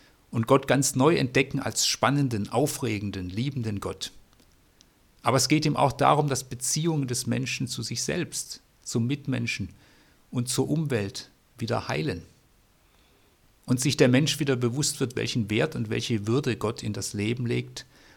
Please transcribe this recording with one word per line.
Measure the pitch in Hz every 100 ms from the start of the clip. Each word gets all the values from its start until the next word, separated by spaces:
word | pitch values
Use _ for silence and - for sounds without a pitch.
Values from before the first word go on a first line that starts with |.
| - _ _
und | 120 113
Gott | 135 -
ganz | 131 135 127
neu | 135 165
entdecken | 131 131 127 135
als | 110 - -
spannenden, | - 113 143 139 113 101
aufregenden, | 113 147 - 117 107 101 98 92
liebenden | 98 135 131 110 104
Gott. | 95 - - - - - _ _ _ _ - _ _ _
Aber | - 131
es | -
geht | 151 151
ihm | 139
auch | 135
darum, | - 135 147 151
dass | 131
Beziehungen | - 123 - - 165 156 131
des | 120 -
Menschen | 117 131 - 123
zu | -
sich | 110 117
selbst, | - 156 160 - - - _ _
zum | - 127 117
Mitmenschen | 143 - 123 120 - 92 - - - _ _ _
und | - 120
zur | - 135
Umwelt | 151 151 117 101 - - _ _ -
wieder | 113 113 -
heilen. | 135 156 82 82 _ _ _ _ _ _ _ _ _ _ _ _ _ -
Und | 123
sich | 147 -
der | 131
Mensch | 127 135 -
wieder | 139 127
bewusst | 120 127 147 -
wird, | 131 117
welchen | 113 123 101
Wert | 107 151 127
und | 107
welche | 113 - 113 101
Würde | 123 131 110
Gott | 107 113
in | 110
das | 104 104
Leben | 104 104 123 120
legt | 123 131 - - - -